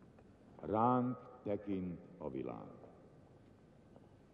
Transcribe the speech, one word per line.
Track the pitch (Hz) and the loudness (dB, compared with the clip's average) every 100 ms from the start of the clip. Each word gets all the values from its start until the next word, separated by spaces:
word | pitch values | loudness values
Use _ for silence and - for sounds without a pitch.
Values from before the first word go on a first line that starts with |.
| - - - - - - | -20 -20 -20 -20 -20 -10
Ránk | 76 107 120 127 123 127 - - | 0 6 8 6 4 0 -8 -8
tekint | 104 101 - 95 90 85 - - | -2 -2 0 -2 -2 -6 -10 -10
a | 76 | -6
világ. | 65 62 57 50 - - - - - - - - - - - - - - - - | -4 -4 -6 -10 -14 -18 -18 -20 -20 -20 -20 -20 -20 -20 -20 -20 -20 -20 -20 -20